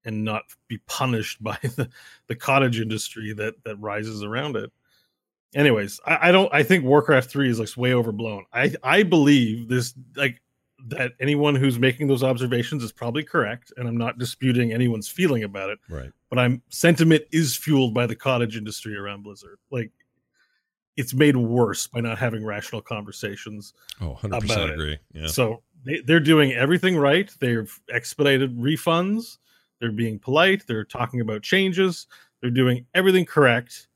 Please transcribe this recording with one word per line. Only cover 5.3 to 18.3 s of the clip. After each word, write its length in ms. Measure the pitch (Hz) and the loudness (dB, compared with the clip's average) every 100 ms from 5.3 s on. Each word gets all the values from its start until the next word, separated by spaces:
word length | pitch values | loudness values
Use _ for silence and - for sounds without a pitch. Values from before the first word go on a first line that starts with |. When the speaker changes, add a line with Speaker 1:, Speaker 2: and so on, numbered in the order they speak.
| _ _ 139 | _ _ 2
Speaker 1:
Anyways, 440 | 143 110 101 - - | 4 4 -2 -8 -4
I, 240 | 160 170 | 2 6
I 20 | |
don't, 220 | 185 196 | 6 6
I 80 | 147 | 2
think 240 | 131 185 127 | 4 4 6
Warcraft 440 | 147 147 135 127 | 4 6 2 2
three 180 | 139 135 | 0 0
is, 100 | 113 | 0
like, 160 | 107 - | -4 -2
way 180 | 123 127 | 0 2
overblown. 500 | 117 104 113 101 95 | 0 -4 -8 -10 -8
I, 180 | 120 143 - | -2 -2 -2
I 180 | 127 180 | 2 2
believe 680 | 196 165 143 143 117 113 117 | 4 6 6 6 4 -2 -2
this, 280 | 127 120 131 123 - | -2 -2 -8 -18 -4
like, 260 | 135 123 _ _ _ _ 123 | -4 -4 _ _ _ _ -14
that 240 | 143 127 - | -6 -6 -2
anyone 360 | 135 147 147 139 | -2 2 2 2
who's 240 | 135 117 | 0 2
making 260 | 131 127 143 | 0 0 0
those 140 | 131 | 2
observations 640 | 131 120 127 120 117 151 | 0 0 -2 -2 -2 -6
is 80 | 113 | -8
probably 320 | _ 120 131 | _ -6 -6
correct, 500 | 151 165 107 123 _ - | -4 -2 -2 -6 _ -10
and 120 | 120 | -6
I'm 100 | 117 | -4
not 220 | 117 123 | -4 -6
disputing 520 | 123 - 131 123 117 | -10 -2 0 2 0
anyone's 340 | 113 123 110 104 | 0 0 -2 -8
feeling 340 | - 180 123 | -2 0 0
about 280 | 104 98 95 | -4 -8 -10
it. 80 | 107 _ | -10 _
Speaker 2:
Right. 220 | 80 65 _ _ | -14 -14 _ _
Speaker 1:
But 80 | 123 | 0
I'm, 240 | 123 123 _ | 2 0 _
sentiment 540 | - 170 165 160 156 156 | 0 2 4 6 4 4
is 260 | 160 151 - | -2 0 -4
fueled 380 | - 143 127 113 | 0 2 2 0
by 100 | 120 | -2
the 100 | 113 | -2
cottage 400 | 135 | -2